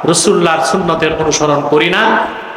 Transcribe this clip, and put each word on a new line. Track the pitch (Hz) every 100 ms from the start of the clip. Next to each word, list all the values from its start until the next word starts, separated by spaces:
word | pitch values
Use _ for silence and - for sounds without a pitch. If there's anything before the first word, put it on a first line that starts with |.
রাসূলুল্লাহর | 147 165 208 180 170 160
সুন্নতের | - 190 170 160 156 156
অনুসরণ | 156 143 151 143
করি | 143 151 170
না, | 190 226 220 - - -